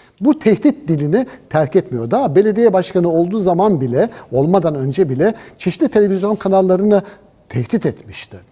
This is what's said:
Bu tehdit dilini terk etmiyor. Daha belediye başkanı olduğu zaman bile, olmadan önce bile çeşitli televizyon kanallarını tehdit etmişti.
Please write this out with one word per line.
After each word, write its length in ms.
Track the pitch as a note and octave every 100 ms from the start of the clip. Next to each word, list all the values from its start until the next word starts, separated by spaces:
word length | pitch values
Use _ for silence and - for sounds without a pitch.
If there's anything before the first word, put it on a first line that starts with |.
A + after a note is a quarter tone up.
| _ -
Bu 180 | A#3 -
tehdit 500 | A3 G3 D4 - -
dilini 380 | D3+ D3 G#3 B3 - -
terk 260 | D#3 C#3+ F#3
etmiyor. 340 | - B2 A#2
Daha 240 | A3+ A#3+
belediye 380 | D3 G#3+ G#3+ A#3
başkanı 400 | F#3 F3+ F3+ F3
olduğu 280 | E3 F3 A3
zaman 400 | F#3 E3+ G#3+ D#3+
bile, 280 | B2+ B2+ A#3 - -
olmadan 420 | B2 D#3 F#3+ E3
önce 340 | D3 C3 C#3 D#3+
bile 260 | C3 G3 A3 - -
çeşitli 300 | F#3 - D4+
televizyon 480 | G#3+ G#3 F#3+ G3+ A3
kanallarını 680 | F#3+ F#3+ F#3+ F#3 G#3 G3+ G3 - _ _ -
tehdit 380 | A#2+ A#2+ A3 D3
etmişti. 500 | - G2+ - - F#2+ -